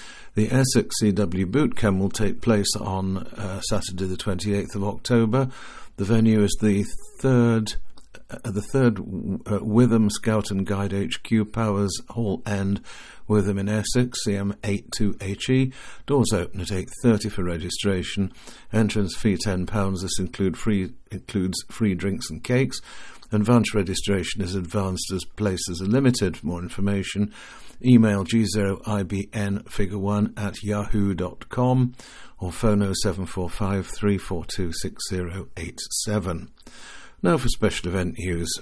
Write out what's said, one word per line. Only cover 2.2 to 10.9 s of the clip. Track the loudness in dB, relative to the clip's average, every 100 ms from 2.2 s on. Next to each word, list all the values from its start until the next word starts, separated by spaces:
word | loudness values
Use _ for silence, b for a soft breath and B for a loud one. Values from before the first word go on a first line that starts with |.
| 2 2
place | 2 2 2 -2
on, | -2 -2 -2 -4
uh, | -6 -8 -6 -6
Saturday | -2 -2 -2 -4 -4
the | -2
twenty-eighth | -2 -2 0 -2 -2 -4
of |
October. | -4 -4 2 4 4 2 0 B B B B -4
The | 2
venue | 6 6 6
is | 4 4
the | 2 2 0 -4 -6 -2
third, | 2 4 6 4 0 -2 -4 -6 -14 -18 -14
uh, | -10 -4
the | -4
third, | 0 4 4 2
uh, | -6 -6 -4 -6 -2 -2
Witham | 2 6 6 6 4
Scout | 2 0 0 0
and | -2 0
Guide | -2 0